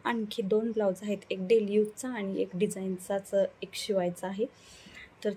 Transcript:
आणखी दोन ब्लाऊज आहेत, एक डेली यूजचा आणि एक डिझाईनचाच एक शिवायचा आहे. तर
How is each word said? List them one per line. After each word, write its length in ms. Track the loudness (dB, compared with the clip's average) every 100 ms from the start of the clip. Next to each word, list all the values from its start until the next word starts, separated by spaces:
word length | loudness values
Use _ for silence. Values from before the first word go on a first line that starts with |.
आणखी 380 | 0 -2 -2 -2
दोन 300 | 2 2 2
ब्लाऊज 240 | 2 2 0
आहेत, 160 | -2 -4 -4
एक 80 | -4
डेली 320 | 4 4 6
यूजचा 360 | 2 2 -2 -8
आणि 320 | -4 -4 -2
एक 80 | -2
डिझाईनचाच 800 | 0 -2 0 -4 -4 -2 -4 0 2 2 -2
एक 80 | -12
शिवायचा 540 | -8 0 2 2 -2 -6
आहे. 180 | -2 -2 -4 -20 -20 -20 -18 -20 -6
तर 100 | -4